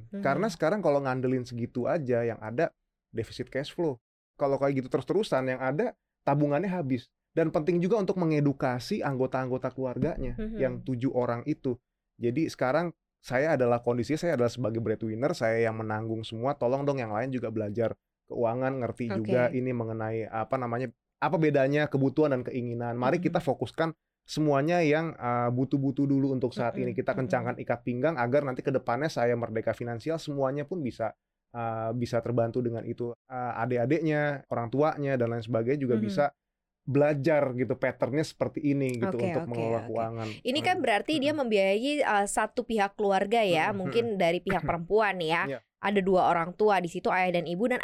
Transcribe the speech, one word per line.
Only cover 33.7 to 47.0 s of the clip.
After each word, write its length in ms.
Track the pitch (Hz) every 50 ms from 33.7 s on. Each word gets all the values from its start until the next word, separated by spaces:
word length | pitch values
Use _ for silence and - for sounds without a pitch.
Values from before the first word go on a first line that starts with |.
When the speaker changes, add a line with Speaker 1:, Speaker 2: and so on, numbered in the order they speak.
| 123 120 117 123 151 160 160 156 151 147 147 147 143 135 - -
Speaker 2:
orang 160 | 127 117 117
tuanya, 480 | 113 120 131 147 156 - 143 143 139 135
dan 160 | 127 117 117
lain 140 | 117 117 110
sebagainya 340 | 110 123 113 113 120 139 151
juga 160 | 135 120 117 110
Speaker 1:
Mm-hmm. 100 | 104 104
Speaker 2:
bisa 160 | 98 92 143 139 - _ _ _ _ _ _ _ _ _
belajar 760 | - 147 127 143 143 147 151 143 131 165 156 147 143 131 123
gitu, 220 | 123 127 104 127 -
patternnya 460 | - 127 120 - 139 123 120 156 151
seperti 480 | - - - - - - - 151 143 139
ini 240 | 139 135 131 123 120
gitu 160 | - - -
Speaker 1:
Oke, 160 | 117 120 -
Speaker 2:
untuk 160 | - 131 -
Speaker 1:
oke, 40 | - 120
Speaker 2:
mengelola 280 | 117 113 113 117 113 110
Speaker 1:
oke. 40 | 117 110
Speaker 2:
keuangan. 360 | 113 113 113 113 113 113 110 107 - -
Speaker 1:
Ini 180 | 254 254 311 -
kan 120 | 359 370 370
Speaker 2:
Hmm. 20 | 285
Speaker 1:
berarti 300 | 247 214 208 214 - 311 311 254
dia 80 | 294
Speaker 2:
Mm-mm. 80 | 302 311 269
Speaker 1:
membiayai, 460 | 233 214 196 190 190 196 214 247 285 294 294 -
uh, 240 | - 214 202 202
satu 400 | 202 - 240 214 214 - - 226
pihak 320 | - 226 220 196 202 - -
keluarga, 480 | 214 196 196 190 202 196 226 233 220
ya, 240 | 190 170 156 160 202
Speaker 2:
Mm-mm. 80 | 214 196
Speaker 1:
mungkin 260 | 185 - - - 233 233 208 185
dari 240 | 180 165 175 180 -
pihak 220 | 196 190 175 156
Speaker 2:
<clears throat> 20 |
Speaker 1:
perempuan, 560 | 156 165 165 170 170 190 220 220 202 185 185 165
ya. 240 | 156 165 170 170
Speaker 2:
Iya. 120 | 143 135 117 - _ _ _
Speaker 1:
Ada 220 | - 196 208 202 190
dua 240 | 190 190 180 147 127 175
orang 180 | 170 165 175 180
tua 260 | - 214 214 202 185 180
di 80 | 165
situ, 160 | - 180